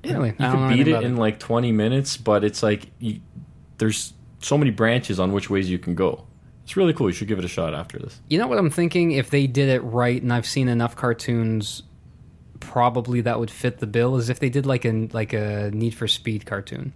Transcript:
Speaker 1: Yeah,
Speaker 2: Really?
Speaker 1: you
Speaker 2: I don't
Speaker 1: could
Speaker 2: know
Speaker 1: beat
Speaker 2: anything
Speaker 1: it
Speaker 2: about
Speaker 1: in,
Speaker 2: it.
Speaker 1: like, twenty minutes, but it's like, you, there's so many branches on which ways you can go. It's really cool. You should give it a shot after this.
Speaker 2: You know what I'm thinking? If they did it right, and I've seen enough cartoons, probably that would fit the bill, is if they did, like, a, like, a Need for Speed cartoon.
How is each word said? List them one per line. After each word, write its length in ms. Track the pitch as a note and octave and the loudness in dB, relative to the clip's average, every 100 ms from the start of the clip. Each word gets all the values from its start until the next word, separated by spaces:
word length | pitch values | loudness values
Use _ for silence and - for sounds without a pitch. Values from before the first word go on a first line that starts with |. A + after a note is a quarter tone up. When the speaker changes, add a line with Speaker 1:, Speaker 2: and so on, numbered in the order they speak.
Speaker 1:
Yeah, 80 | D4+ | -2
Speaker 2:
Really? 160 | C#3+ B2 | -2 -2
Speaker 1:
you 60 | G#2 | 0
Speaker 2:
I 20 | |
don't 100 | B2 | 0
Speaker 1:
could 80 | C3 | 2
Speaker 2:
know 80 | C3 | 4
Speaker 1:
beat 60 | |
Speaker 2:
anything 140 | A#2+ C#3 | 4 4
Speaker 1:
it 80 | A2+ | 4
Speaker 2:
about 60 | |
Speaker 1:
in, 120 | A#2+ B2 | 2 2
Speaker 2:
it. 40 | |
Speaker 1:
like, 180 | A2 A2 | 0 0
twenty 340 | - A#2 A#2+ | 0 0 4
minutes, 460 | A2 A2 C3 C3+ - | 2 4 2 -2 -4
but 260 | A2+ G#2 | 2 4
it's 180 | G#2 - | 2 0
like, 280 | A2 G#2 - - | 0 0 -4 -10
you, 200 | A#2 G#2+ - - - - - - | -8 -8 -12 -20 -20 -20 -20 -2
there's 340 | A2 G#2+ - - - - | 0 0 -6 -14 -20 -14
so 160 | - C#3+ | 0 2
many 120 | C#3+ | 2
branches 480 | G#2 A2+ A#2+ - F#2+ | 2 2 2 0 0
on 140 | F#2 | 0
which 160 | G2 - | 0 0
ways 180 | G2 F#2 | 0 0
you 80 | F2+ | -2
can 160 | - F2 | -2 0
go. 280 | F2+ - - - - - | 0 0 -12 -20 -20 -20
It's 120 | - F#3+ | -8 0
really 160 | F#3 | 2
cool. 160 | D#3 A2 | 2 0
You 60 | |
should 140 | E2+ G#2 | 0 -4
give 100 | G2+ | -4
it 40 | F2+ | -4
a 20 | |
shot 240 | - E2 | -4 -4
after 240 | D2+ F2 - | -4 -8 -12
this. 220 | - - - | -14 -16 -4
Speaker 2:
You 100 | D#3 | -2
know 80 | B3 | 0
what 120 | A#3 | 2
I'm 120 | E3+ | 0
thinking? 400 | C#3+ E3+ F3+ E3+ | 2 0 2 2
If 180 | C#3 B2 | 2 2
they 160 | C#3+ C3+ | 2 2
did 240 | B2 C#3 | 2 2
it 100 | B2+ | 2
right, 400 | B2 A#2 B2 B2 | 0 0 2 2
and 100 | A#2+ | 0
I've 140 | A#2+ A2+ | 0 0
seen 220 | C#3 B2+ | -2 0
enough 260 | A#2+ A#2 | 2 0
cartoons, 880 | - B2 A#2 - A#2 A2+ A2 G#2 - - - - - - - - - | -2 -2 -2 -2 0 0 -2 -4 -10 -16 -20 -20 -20 -20 -20 -20 -20
probably 600 | - B2+ B2 A#2+ A#2 B2 | -6 2 2 2 -2 0
that 160 | A#2+ A2+ | 0 -2
would 120 | A#2 | -4
fit 280 | - B2+ B2 | -2 -4 -4
the 80 | G#2+ | -2
bill, 300 | A2+ A#2+ C3 | 2 2 2
is 120 | A#2 | 0
if 100 | B2+ | 0
they 80 | C3+ | 0
did, 180 | C3+ C3+ | 0 0
like, 180 | B2+ | 0
a, 240 | A#2+ A2 A2 | 2 0 -2
like, 200 | A2+ G#2+ | -4 -4
a 380 | A2 G#2 G#2 G#2 | -2 -2 -2 -2
Need 220 | G#2+ A2+ | -2 -2
for 140 | A2 A2 | -2 -4
Speed 380 | - - G#2+ - | -2 -2 -6 -4
cartoon. 460 | G2+ G2 B2+ C#3 | -8 -6 -8 -10